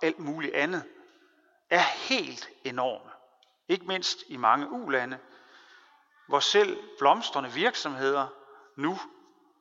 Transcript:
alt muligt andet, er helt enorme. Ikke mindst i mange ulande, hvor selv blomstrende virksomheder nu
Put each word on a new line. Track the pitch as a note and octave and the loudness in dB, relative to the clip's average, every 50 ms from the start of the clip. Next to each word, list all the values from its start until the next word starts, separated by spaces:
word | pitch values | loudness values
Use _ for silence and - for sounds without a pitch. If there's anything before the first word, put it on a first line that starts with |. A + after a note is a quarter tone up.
alt | - D#3+ E3 - | 0 0 0 -2
muligt | E3 C#3+ D3+ D#3+ D3+ - - | -6 -6 -6 -4 -6 -2 0
andet, | C3+ C#3+ D#3+ F#3 E3 - - - - - - _ _ _ _ _ _ _ _ _ _ _ _ | 0 0 0 -2 -6 -8 -10 -18 -20 -20 -20 _ _ _ _ _ _ _ _ _ _ _ _
er | E3+ F3 | 2 2
helt | - - - - - - C4+ B3 - C3 B2+ A#2 - - - - _ | 2 2 0 -4 -2 -2 -2 -2 -2 -4 -8 -12 -14 -16 -18 -10 _
enorme. | C3+ B2 B2+ B2+ C3 A2 G2+ - - - - - _ _ _ _ _ _ _ _ - | -8 -4 -2 -2 -2 -2 -6 -10 -18 -20 -20 -20 _ _ _ _ _ _ _ _ -2
Ikke | - G3+ F3+ | -2 -2 0
mindst | F3 F#3+ F#3 - - - - - - | -4 -4 -4 -2 -4 -6 -6 -10 -14
i | D#3 B2+ | -8 0
mange | B2 A2 A#2 C#3 C#3+ - | 4 4 4 4 2 -4
ulande, | - B3 A#3 D#3+ C3+ B2+ B2 B2 C3 C3 - - - - - - - - - - - - - _ _ _ _ _ _ _ _ - | -8 -8 -4 -2 -2 -2 -2 -4 -8 -12 -14 -20 -20 -20 -20 -20 -20 -20 -20 -20 -20 -20 -20 _ _ _ _ _ _ _ _ 0
hvor | C#3+ C#3+ | 0 2
selv | C3+ - - G#3 G#3 G3 - - - - - - | 2 4 6 6 4 4 2 -6 -10 -14 -6 4
blomstrende | C#3 C#3 E3+ A3+ A3+ - - C#3+ C3+ B2+ | 6 6 6 6 2 -4 -4 -4 -4 -4
virksomheder | A#2+ C#3 F#3 B3 A#3+ - - D#3 C#3 C3 C3+ C3+ C#3 C#3+ C3+ - - - - - - - - - _ | -2 0 0 0 0 0 -6 -6 -4 0 0 2 2 2 0 -2 -6 -16 -20 -20 -20 -20 -20 -20 _
nu | - C#3 D#3+ F#3+ - - - - - - _ _ _ _ _ _ _ | -4 -2 -2 -2 -2 -8 -12 -16 -20 -20 _ _ _ _ _ _ _